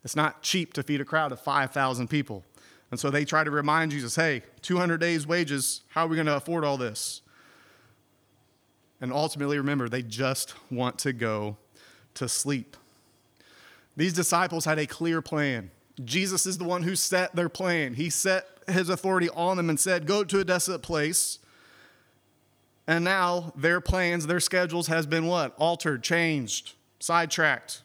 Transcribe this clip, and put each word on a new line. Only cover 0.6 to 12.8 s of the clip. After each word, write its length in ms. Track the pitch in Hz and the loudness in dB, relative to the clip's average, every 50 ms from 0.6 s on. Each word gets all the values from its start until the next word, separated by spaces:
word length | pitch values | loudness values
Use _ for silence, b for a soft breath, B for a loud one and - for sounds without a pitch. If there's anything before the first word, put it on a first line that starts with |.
| 170 - - | -2 -2 -4
to 100 | - 131 | -6 -4
feed 180 | - 147 139 | -2 -2 -2
a 40 | 139 | -2
crowd 260 | - - 156 156 147 | 0 0 0 0 0
of 100 | 127 117 | -4 -6
five 300 | - 147 139 143 135 131 | -4 0 0 2 0 0
thousand 380 | - 143 135 131 127 120 123 117 | 0 0 0 0 0 -2 -2 0
people. 360 | - 151 139 - 110 95 90 _ B B B B B B B B | 0 -2 -2 -2 -8 -12 -12 _ B B B B B B B B
And 80 | - 120 | -8 -4
so 120 | - 143 | -2 0
they 120 | 139 147 151 | 0 0 0
try 200 | 139 156 156 156 | 2 2 2 2
to 80 | 151 | 2
remind 400 | 143 147 143 147 151 160 160 160 | 0 0 2 4 4 4 2 2
Jesus, 240 | 143 147 127 117 - | -2 -4 -4 -4 0
"Hey, 260 | 160 165 160 143 120 - - - - - | 2 2 2 2 -2 -4 -10 -20 -16 -4
two 140 | - 180 | 0 0
hundred 220 | 180 180 175 165 156 | 2 2 2 2 2
days' 280 | 165 170 170 160 147 | 2 2 0 0 0
wages, 540 | 147 170 175 175 143 143 139 131 - - - - _ | 0 0 0 0 0 0 -2 -2 -2 -4 -6 -10 _
how 160 | - 156 165 | 0 0 0
are 20 | |
we 80 | 165 160 | 2 2
gonna 200 | 160 160 151 147 | 0 2 2 0
afford 280 | 139 - 170 170 170 151 | 0 -2 -2 -2 0 0
all 140 | 147 139 | 0 0
this?" 440 | 131 123 113 107 - - - - - _ b b b b b b b b b b b b b b b b _ _ _ _ _ _ _ _ _ _ _ _ _ _ _ _ _ _ _ | 0 -2 -4 -4 -6 -8 -8 -8 -10 _ b b b b b b b b b b b b b b b b _ _ _ _ _ _ _ _ _ _ _ _ _ _ _ _ _ _ _
And 140 | 131 123 127 | -8 -4 0
ultimately, 460 | 143 151 160 - 147 143 143 147 147 | 0 0 0 -2 -2 -2 0 0 0
remember, 280 | 135 143 147 139 123 | 0 0 0 0 0
they 140 | 117 113 131 | -2 -2 -4
just 540 | 123 113 107 117 135 131 131 - - - - - - - | -6 -6 -4 -2 0 0 0 -2 -4 -8 -10 -20 -14 -10
want 260 | 131 120 123 123 123 - | -4 -2 -2 -2 -2 -2
to 140 | - 143 127 | -4 -4 -2
go 440 | 117 117 113 107 104 104 104 104 - _ _ B B B B B B B B _ | -2 -2 -2 -2 -2 -2 -4 -6 -10 _ _ B B B B B B B B _
to 120 | - 131 | -8 -6
sleep. 480 | 117 - - - 139 143 131 117 - - - | -4 -2 -2 0 -2 -2 -2 -4 -8 -18 -20